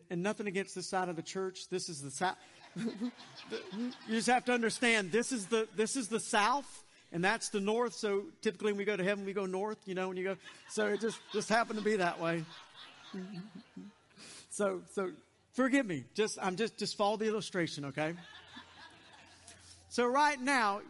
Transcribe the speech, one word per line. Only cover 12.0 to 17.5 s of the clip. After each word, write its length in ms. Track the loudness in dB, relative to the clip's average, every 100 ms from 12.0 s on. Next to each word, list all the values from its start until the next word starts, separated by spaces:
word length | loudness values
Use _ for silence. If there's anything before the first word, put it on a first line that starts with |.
| 2 2
way. 240 | 0 0 -4 -12 -18 -20 -20 -20 -12
<laughs> 100 | -10 -8 -10 -12 -16 -18 -18 -18 _ _ -20 -18 -18 -14 -2
So, 280 | -2 -2 -6
so 180 | -4 -4 -6 _ _ _
forgive 340 | 0 4 4 4
me. 200 | -2 -4
Just, 260 | 0 0 0
I'm 140 | -2 0
just, 220 | -2 0
just 180 | -4 0
follow 220 | 2 2
the 100 | 0
illustration, 560 | 0 -2